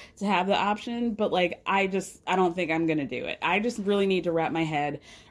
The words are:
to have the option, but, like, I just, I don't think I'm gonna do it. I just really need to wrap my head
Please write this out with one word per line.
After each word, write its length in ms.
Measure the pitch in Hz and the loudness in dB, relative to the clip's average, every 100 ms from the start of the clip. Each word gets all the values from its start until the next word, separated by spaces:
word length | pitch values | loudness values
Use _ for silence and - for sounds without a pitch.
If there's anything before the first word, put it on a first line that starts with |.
| - - | -20 -6
to 80 | |
have 220 | 202 180 190 | 0 2 2
the 80 | |
option, 580 | - 202 214 240 233 233 | 2 2 -2 -4 -4 -2
but, 180 | 208 202 | 0 0
like, 300 | 185 175 - | 2 2 0
I 220 | - 196 190 | 0 0 2
just, 340 | 190 - - | -2 -6 -10
I 120 | - 185 | -2 2
don't 180 | 180 | 2
think 160 | 180 160 | 2 -2
I'm 160 | 160 160 | 0 2
gonna 180 | 151 | 0
do 200 | 131 120 | -2 -6
it. 120 | - - | -6 -4
I 180 | 165 196 | -2 0
just 180 | 233 233 | 0 -2
really 280 | 196 202 196 | 0 2 2
need 160 | 185 | 2
to 80 | 175 | 2
wrap 220 | 165 160 | 0 0
my 100 | 165 | -2
head 380 | 160 147 147 143 - - - | -2 -2 -2 -4 -12 -20 -12